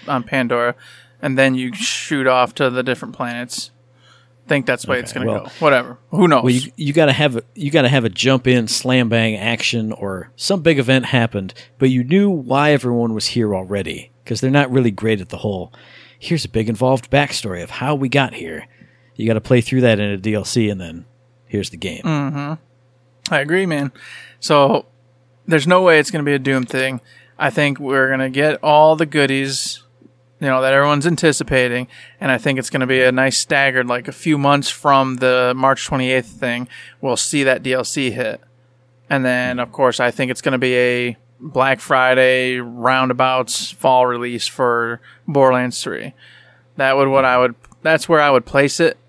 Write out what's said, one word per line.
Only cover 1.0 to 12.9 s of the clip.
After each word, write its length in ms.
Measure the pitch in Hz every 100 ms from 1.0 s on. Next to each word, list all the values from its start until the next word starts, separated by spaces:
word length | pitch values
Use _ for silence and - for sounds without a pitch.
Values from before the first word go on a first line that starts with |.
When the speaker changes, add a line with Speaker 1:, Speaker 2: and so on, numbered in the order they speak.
| _ _
Speaker 1:
and 160 | - 131
then 180 | 135 127
you 180 | 127
shoot 540 | 101 240 - - 147 131
off 260 | 127 123 -
to 140 | 135
the 140 | 127
different 320 | 127 123 117 -
planets. 560 | 123 120 123 - - _ _ _ _ _ _ _ -
I 40 |
think 160 | 143 131
that's 180 | 123
the 80 | -
way 80 | 127
it's 120 | 120
Speaker 2:
Okay, 80 | 131
Speaker 1:
gonna 100 | 120
Speaker 2:
well, 120 | 104 95
Speaker 1:
go. 60 | -
Whatever. 380 | 156 131 123 120 _
Who 180 | 160 180
knows? 160 | 139
Speaker 2:
well, 100 | 123
you, 180 | 123 135 -
you 160 | 143
gotta 220 | 147 151
have 240 | 131 151 117
a, 60 | - -
you 160 | 143
gotta 160 | 160 123
have 160 | 139
a 60 | 113
jump 380 | 90 131 135 127
in, 200 | 123 110
slam 400 | - 127 127 117
bang 300 | 117 113 107
action, 560 | 107 117 - 117 110
or 380 | 107 98 95 - -
some 260 | - 190
big 160 | 156 143
event 280 | 123 131 120
happened, 480 | 127 113 104 95 - - _
but 100 | 135
you 140 | 127
knew 260 | 123 185 202
why 420 | 170 127 135 147
everyone 420 | 143 123